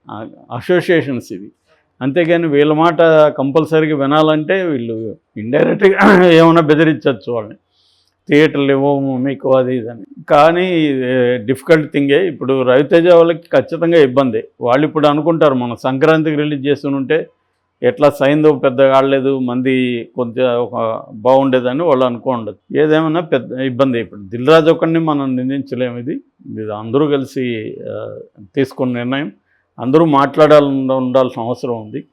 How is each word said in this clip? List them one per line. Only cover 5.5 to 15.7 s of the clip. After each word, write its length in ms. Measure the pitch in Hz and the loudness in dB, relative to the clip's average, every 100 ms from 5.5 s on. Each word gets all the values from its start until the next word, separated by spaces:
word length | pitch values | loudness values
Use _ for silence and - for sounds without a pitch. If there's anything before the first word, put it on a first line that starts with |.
| 139 247 208 196 190 202 190 | 0 0 2 2 4 4 4
<clears throat> 80 | 180 | 6
ఏమైనా 280 | 165 165 165 | 6 6 4
బెదిరించవచ్చు 720 | 156 226 160 151 147 123 - | 4 2 2 0 -2 -4 -6
వాళ్ళని, 220 | 117 107 - _ _ _ _ _ _ - | -8 -8 -14 _ _ _ _ _ _ 0
"థియేటర్లు 440 | 147 151 143 139 | 2 4 2 0
ఇవ్వము 440 | 135 139 139 139 127 | 0 0 0 -2 -4
మీకు" 400 | 135 127 139 131 | -4 -6 0 0
అది 200 | 127 127 | 2 -4
ఇది 120 | 113 | -6
అని. 160 | 117 95 - 151 | -12 -20 -20 0
కానీ, 380 | 147 156 170 185 170 | 4 4 4 0 0
ఏ, 540 | 151 135 127 127 123 123 | 0 -2 -2 0 0 0
డిఫికల్ట్ 560 | 110 131 - 160 147 | -2 -4 2 2 2
థింగే. 360 | 147 143 143 190 | -4 0 0 0
ఇప్పుడు 340 | 123 127 135 | -4 -4 0
రవితేజ 460 | 127 127 143 170 170 | 2 2 4 2 6
వాళ్ళకి 400 | 170 165 165 - 143 | 6 4 0 -2 -2
ఖచ్చితంగా 420 | 127 160 165 170 | 0 -2 2 4
ఇబ్బంది. 460 | 139 135 131 110 - _ | 4 2 -2 -2 -8 _
వాళ్ళు 260 | 123 131 151 | -2 0 0
ఇప్పుడు 200 | 156 147 | 0 0
అనుకుంటారు, 480 | 147 151 165 151 | 0 0 0 0
"మనం 220 | 131 120 | 0 -4